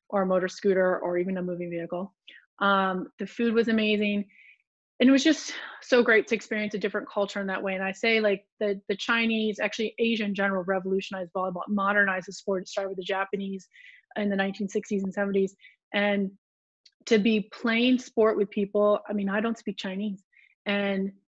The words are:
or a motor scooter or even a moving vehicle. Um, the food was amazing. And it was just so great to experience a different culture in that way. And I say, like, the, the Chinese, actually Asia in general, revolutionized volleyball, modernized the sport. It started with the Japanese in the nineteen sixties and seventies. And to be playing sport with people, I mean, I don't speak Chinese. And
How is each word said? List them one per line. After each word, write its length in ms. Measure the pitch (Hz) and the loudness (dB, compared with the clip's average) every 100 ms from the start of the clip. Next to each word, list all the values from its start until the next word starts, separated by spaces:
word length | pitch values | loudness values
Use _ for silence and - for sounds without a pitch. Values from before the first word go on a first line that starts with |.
| _ | _
or 140 | 202 | -2
a 40 | 185 | 2
motor 220 | 185 185 | 2 0
scooter 520 | - 208 190 185 180 | 0 2 4 4 2
or 180 | 175 175 | 0 -2
even 200 | 185 190 | -2 -2
a 60 | |
moving 260 | 180 175 175 | -4 -6 -6
vehicle. 440 | 170 170 175 196 _ - - _ _ | -6 -6 -6 -8 _ -20 -20 _ _
Um, 480 | 202 196 190 185 - - | 2 2 2 -2 -6 -10
the 80 | 196 | -10
food 260 | - 233 | -2 2
was 140 | 226 226 | 2 2
amazing. 580 | 226 214 208 208 202 196 _ - _ _ _ _ _ | 2 2 2 0 -2 -4 _ -20 _ _ _ _ _
And 80 | 247 | 6
it 20 | |
was 120 | 269 | 6
just 300 | 320 294 - - - - | 6 2 -2 -12 -12 -16
so 200 | - 247 | 2 4
great 260 | 233 220 - | 6 4 4
to 80 | 226 | -4
experience 380 | - 220 208 202 | -2 -4 -4 -2
a 40 | |
different 300 | 196 208 - | -2 -4 -4
culture 320 | 214 196 208 | -4 -2 -4
in 60 | 196 | -4
that 140 | 190 | -4
way. 140 | 196 190 | -4 -4
And 80 | |
I 80 | 190 | -4
say, 300 | 190 226 220 | -2 0 2
like, 240 | 214 196 - _ | 2 0 -4 _
the, 200 | 208 202 - | -2 -2 -4
the 80 | 202 | -4
Chinese, 640 | - 233 226 220 220 202 | 0 0 2 0 -2 -2
actually 360 | 214 - 220 - | -4 -2 -6 0
Asia 240 | 233 220 | 0 0
in 100 | 208 | -2
general, 300 | 196 196 190 | 0 0 0
revolutionized 680 | 180 190 185 190 - 190 175 | -2 -2 0 -2 -4 -10 -8
volleyball, 300 | 190 185 175 - | -4 -4 -6 -4
modernized 600 | 202 196 208 196 185 180 | -2 2 2 2 0 -6
the 60 | |
sport. 300 | 185 - 190 | -10 -4 -4
It 60 | 196 | -4
started 200 | 202 196 | -6 -6
with 80 | 190 | -6
the 60 | |
Japanese 640 | 180 190 196 196 196 196 - _ - - _ - | -4 -4 -2 -4 -6 -8 -12 _ -20 -20 _ -4
in 120 | 208 | -2
the 80 | 196 | 0
nineteen 320 | 196 196 196 | -2 -2 -4
sixties 360 | 214 - 202 | -4 -2 -4
and 100 | 196 | -2
seventies. 420 | 196 202 196 190 - - _ _ | -2 0 0 0 -4 -20 _ _
And 380 | 208 208 202 196 - _ _ _ _ _ _ - | -2 0 0 -2 -6 _ _ _ _ _ _ 2
to 140 | 220 | 4
be 280 | 214 214 202 | 4 2 -2
playing 460 | - 233 226 247 254 | -6 -2 2 4 2
sport 380 | - - 220 220 | 0 2 2 4
with 120 | 202 | 0
people, 500 | - 202 208 208 208 - | 0 -2 2 4 2 0
I 60 | |
mean, 160 | 214 196 | -4 -2
I 100 | 208 | 0
don't 180 | 226 226 | -2 -4
speak 200 | - 190 | -8 -8
Chinese. 460 | 202 190 214 196 _ _ _ _ - | -8 -6 -6 -8 _ _ _ _ -2
And 460 | 202 196 196 196 - | 0 0 -2 -4 -6